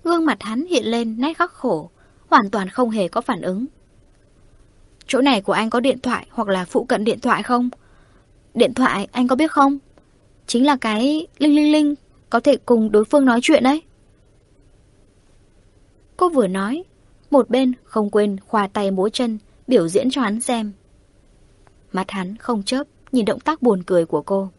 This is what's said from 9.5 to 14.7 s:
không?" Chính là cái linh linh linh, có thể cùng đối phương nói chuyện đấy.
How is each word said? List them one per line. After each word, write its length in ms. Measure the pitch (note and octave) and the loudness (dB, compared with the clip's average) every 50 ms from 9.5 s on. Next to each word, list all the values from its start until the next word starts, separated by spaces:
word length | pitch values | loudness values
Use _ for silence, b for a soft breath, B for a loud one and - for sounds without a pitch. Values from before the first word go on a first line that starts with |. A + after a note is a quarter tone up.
không?" 280 | - D4 C#4 C#4 C#4+ C#4 _ _ _ _ _ _ _ _ _ _ _ _ _ | 2 2 2 2 2 -4 _ _ _ _ _ _ _ _ _ _ _ _ _
Chính 200 | - - A#3 C4 | -4 0 2 2
là 100 | D4 C#4+ | 2 2
cái 500 | B3+ - A3 G#3+ G#3+ A#3+ C#4 D4+ D#4 F4 - _ _ | 0 -2 -4 -2 0 0 0 0 -2 -6 -8 _ _
linh 180 | C#4 D4+ C#4+ | 2 4 4
linh 160 | D4+ D4+ D4+ | 4 4 4
linh, 220 | D4+ D4+ D4+ D4 D4 - _ _ _ _ _ _ | 4 4 2 2 0 -4 _ _ _ _ _ _
có 100 | - A#3+ | -2 2
thể 160 | - D4 C4+ - _ | 4 4 2 2 _
cùng 260 | - A#3+ A3+ A3 G#3+ | 2 2 2 4 2
đối 120 | G#3 G#3 G#3+ | 2 2 2
phương 200 | - - D4 C4+ | 4 2 4 4
nói 160 | C4 A#3 A#3+ | 4 2 2
chuyện 200 | - - D#4+ - | 2 4 4 4
đấy. 200 | A#3+ C4 C#4+ D#4+ _ _ _ _ _ _ _ _ _ _ _ _ _ _ _ _ _ _ | 4 2 0 0 _ _ _ _ _ _ _ _ _ _ _ _ _ _ _ _ _ _